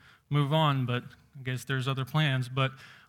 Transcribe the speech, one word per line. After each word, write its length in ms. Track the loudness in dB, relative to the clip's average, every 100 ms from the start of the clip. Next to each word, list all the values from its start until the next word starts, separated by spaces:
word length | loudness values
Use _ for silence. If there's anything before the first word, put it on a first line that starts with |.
| -20 -20 -2
move 240 | 0 2
on, 320 | 4 4 2 0
but 180 | -2 -6 -16 _ -12
I 60 |
guess 220 | -8 -6 -4
there's 240 | -2 -2
other 160 | -4 -2
plans. 420 | 0 2 0 -2
But 240 | 0 -2 -2 -20 -20